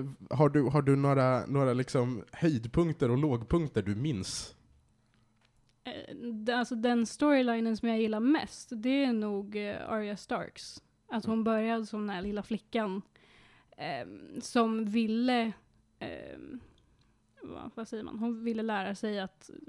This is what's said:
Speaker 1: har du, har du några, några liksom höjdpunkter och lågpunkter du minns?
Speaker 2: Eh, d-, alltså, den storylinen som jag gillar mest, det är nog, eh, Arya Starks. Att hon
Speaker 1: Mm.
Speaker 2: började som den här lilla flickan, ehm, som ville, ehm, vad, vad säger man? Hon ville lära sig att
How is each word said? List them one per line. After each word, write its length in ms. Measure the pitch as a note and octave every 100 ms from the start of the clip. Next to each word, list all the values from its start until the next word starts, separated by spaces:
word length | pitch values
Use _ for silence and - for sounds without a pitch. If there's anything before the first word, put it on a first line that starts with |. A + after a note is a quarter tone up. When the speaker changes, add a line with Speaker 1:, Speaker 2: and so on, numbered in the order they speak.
| C3+ C3+ -
Speaker 1:
har 180 | B2+ D3+
du, 140 | D3
har 200 | C3 D3
du 140 | C#3 C#3
några, 500 | C#3 C3+ C3 B2+ -
några 260 | C#3 C3
liksom 520 | B2 B2+ C3+ B2 A#2+ -
höjdpunkter 800 | - E3+ B2+ A#2 E3 E3+ - B2
och 80 | B2+
lågpunkter 640 | D3+ A#2+ A2+ E3+ D#3 A2
du 120 | F#2+
minns? 640 | G#2 D3 G#2+ F2+ - - - _ _ _ _ _ _ _ _ _ _ _ _
Speaker 2:
Eh, 320 | - - - - A#3+
d-, 200 | A3 G#3+
alltså, 220 | A#3+ A#3
den 320 | A#3 A#3+ A#3+ A3
storylinen 720 | - D4 C#4 B3 A3+ A3+ G#3+
som 120 | A#3
jag 120 | A3+
gillar 200 | A3 G#3+
mest, 480 | A#3+ D#4 - - -
det 320 | A3+ B3 C#4
är 80 | C4+
nog, 440 | A3+ G#3+ G3+ G3+ G#3
eh, 340 | G#3 G3+ -
Arya 260 | A3 G#3 G3+
Starks. 680 | - A3+ - - - - - _ -
Att 160 | A#3
hon 80 | A3
Speaker 1:
Mm. 100 | A3+
Speaker 2:
började 420 | A3 A3 A3 A3+ G#3+
som 140 | G#3+
den 100 | G#3
här 120 | F#3
lilla 200 | G3 G#3
flickan, 600 | F#3+ A3 - A#3 G#3+ F#3+ - _ _ - - _ _ -
ehm, 640 | D3 C3+ F2 G2+ - D#3+
som 440 | - B3 A3+ A3
ville, 680 | G#3+ A3+ A3 A3 B3 B3 A3+ - _ _ _ -
ehm, 640 | - D#2 - C2+ - B3 - _ _ _ _ _ _ _
vad, 280 | - - -
vad 140 | A#3 A3+
säger 160 | A3
man? 140 | G#3+ G#3+
Hon 260 | A#3 A3+
ville 180 | A#3 A3
lära 320 | A3 G#3 F#3+
sig 260 | G3 G#3+ G#3
att 300 | F#3+ - - -